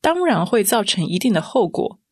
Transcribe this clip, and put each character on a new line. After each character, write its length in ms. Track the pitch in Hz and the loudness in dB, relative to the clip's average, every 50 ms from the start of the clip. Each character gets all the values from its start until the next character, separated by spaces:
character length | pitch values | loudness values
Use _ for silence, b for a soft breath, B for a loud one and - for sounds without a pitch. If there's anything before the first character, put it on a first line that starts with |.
当 240 | - 311 339 359 359 | 2 0 0 2 2
然 200 | 339 233 165 170 | 2 2 0 0
会 180 | - - 226 196 | 0 0 0 2
造 200 | - 240 226 202 | 2 0 0 0
成 220 | - - 190 160 | 0 -2 -2 -2
一 140 | - 175 180 | -2 -2 0
定 140 | - 254 202 | 0 2 2
的 80 | 160 | 0
后 260 | - - - 269 208 | -2 0 0 0 0
果 320 | 160 - - - - - _ _ _ | 0 -2 -4 -4 -4 -6 _ _ _